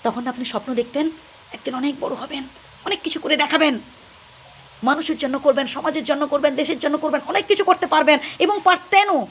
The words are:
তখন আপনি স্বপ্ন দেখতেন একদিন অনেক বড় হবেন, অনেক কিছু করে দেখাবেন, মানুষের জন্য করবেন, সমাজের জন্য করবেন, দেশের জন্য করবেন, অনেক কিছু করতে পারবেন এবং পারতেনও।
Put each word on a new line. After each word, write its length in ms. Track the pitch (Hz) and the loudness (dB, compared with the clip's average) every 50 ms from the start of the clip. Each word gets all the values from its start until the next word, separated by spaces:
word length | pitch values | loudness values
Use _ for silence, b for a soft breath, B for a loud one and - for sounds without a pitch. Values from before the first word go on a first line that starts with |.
| - | -2
তখন 240 | 233 226 240 247 254 | -2 -4 -4 -6 -8
আপনি 180 | 240 247 254 | -8 -8 -8
স্বপ্ন 280 | - - 220 220 - 254 | -6 -6 -8 -6 -4 -4
দেখতেন 360 | 226 240 240 - 285 302 320 320 - - - - - - - | -4 -4 -2 -2 -2 -2 -2 -4 -8 -18 -20 -20 -20 -20 -20
একদিন 240 | - - - - 254 | -20 -10 -10 -8 -6
অনেক 240 | 254 254 285 277 269 | -4 -4 -4 -4 -4
বড় 160 | 285 285 - | -6 -6 -6
হবেন, 280 | 170 226 285 294 277 269 262 - - - - - - - | -6 -8 -10 -10 -10 -12 -12 -16 -20 -20 -20 -20 -14 -6
অনেক 160 | - 403 - | -6 -6 -4
কিছু 180 | - 330 - 320 | -4 -6 -8 -6
করে 180 | - - 302 285 | -2 -2 0 0
দেখাবেন, 420 | 294 294 294 311 311 302 262 220 - - - - - - - - - - - - - - - - - - - - - | 0 0 2 2 2 2 2 -2 -6 -12 -20 -20 -20 -20 -20 -20 -20 -20 -20 -20 -20 -20 -20 -20 -20 -20 -16 -4 -2
মানুষের 340 | 240 277 294 320 - 311 - | 0 0 0 -2 -4 -4 -4
জন্য 220 | - 262 262 277 | -4 -4 -4 0
করবেন, 280 | 277 294 262 269 269 233 | 2 2 2 2 0 -4
সমাজের 360 | - 269 - 320 277 311 254 | -6 -6 -4 -4 -4 -4 -2
জন্য 240 | - 294 285 302 277 | -2 -2 -2 0 -2
করবেন, 280 | 285 285 277 294 277 | -2 2 2 2 2
দেশের 240 | 254 302 302 330 254 | 0 -2 -2 -2 -2
জন্য 180 | - 294 285 302 | -2 -2 -2 0
করবেন, 240 | - 311 - 277 - - | -2 -2 -2 -2 -4 -2
অনেক 200 | - 381 - - | -2 -2 2 2
কিছু 160 | 415 - 403 | 2 2 4
করতে 240 | - - - - - | 2 4 2 2 2
পারবেন 320 | - 311 302 254 302 277 B B B B | 2 4 6 6 4 4 B B B B
এবং 200 | - 302 415 403 - | 2 2 2 4 4
পারতেনও। 640 | 370 359 349 349 - - 392 415 403 381 285 214 170 | 4 4 4 2 2 4 4 4 4 2 0 0 -2